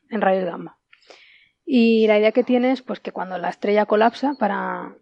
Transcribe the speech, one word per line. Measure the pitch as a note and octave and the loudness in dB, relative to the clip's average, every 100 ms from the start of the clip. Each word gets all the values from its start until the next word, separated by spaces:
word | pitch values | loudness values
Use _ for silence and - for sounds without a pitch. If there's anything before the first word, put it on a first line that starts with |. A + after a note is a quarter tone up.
| _ | _
en | G#3+ | -2
rayos | G3+ F#3+ | 0 0
gamma. | F3+ E3 E3+ _ _ _ _ - _ _ _ _ | -4 -8 -14 _ _ _ _ -20 _ _ _ _
Y | - B3+ A3+ A3+ A3 | -2 2 4 4 4
la | G#3 | 4
idea | G#3+ | 2
que | A#3 | 2
tiene | B3 B3 B3 | 2 2 0
es, | C4 | -2
pues, | - G3+ | -6 -12
que | - | -10
cuando | - F#3 F#3 | -10 -10 -8
la | F3 | -8
estrella | - G3+ G#3 G#3 | -6 0 0 2
colapsa | G#3+ A#3 - C4+ C#4+ | 2 2 0 -6 -2
para, | G3+ G3 F#3 F3+ - - | -2 -2 -6 -8 -12 -18